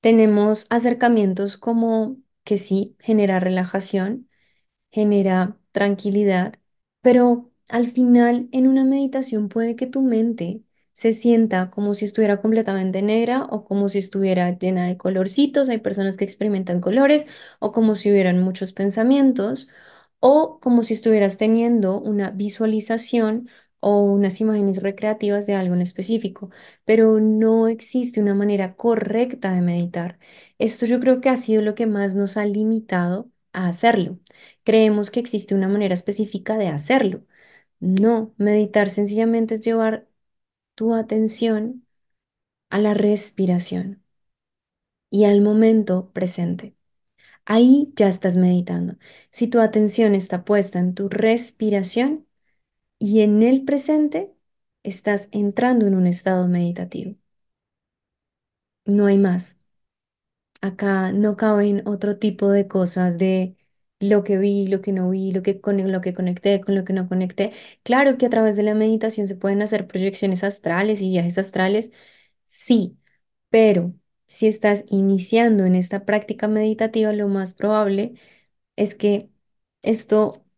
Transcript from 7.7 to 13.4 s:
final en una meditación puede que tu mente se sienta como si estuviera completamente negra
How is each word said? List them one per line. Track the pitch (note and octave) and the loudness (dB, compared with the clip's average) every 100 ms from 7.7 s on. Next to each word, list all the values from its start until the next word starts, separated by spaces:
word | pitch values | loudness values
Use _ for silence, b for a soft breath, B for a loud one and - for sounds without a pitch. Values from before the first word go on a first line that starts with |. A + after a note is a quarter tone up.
| A#3 A#3+ | -4 -2
final | B3 B3 A#3+ A#3+ A#3+ B3 | 0 4 6 6 0 -2
en | C4 C4 | 0 2
una | C4 C4 | 4 2
meditación | C#4 C#4 C4+ C4 G#3+ G#3 | 0 -2 -4 -4 -4 -4
puede | A3+ A3+ A#3 | -4 -4 -4
que | B3+ | -6
tu | C4+ | -2
mente | C4 A3 A3+ A#3 E3+ G#3+ _ _ _ | 0 2 0 -2 -8 -10 _ _ _
se | - A3+ | -2 -2
sienta | A3+ A#3+ A#3 A3 F#3 F#3 | 2 4 4 4 0 -2
como | G3 G#3 G3+ | -4 -4 -2
si | G#3 | -4
estuviera | G#3 G#3+ G3+ | 0 2 2
completamente | A3 A3+ A3 G3 F#3+ F#3+ | 2 0 0 -2 -2 -2
negra | G3+ A3 A#3 B3+ | 0 0 0 -2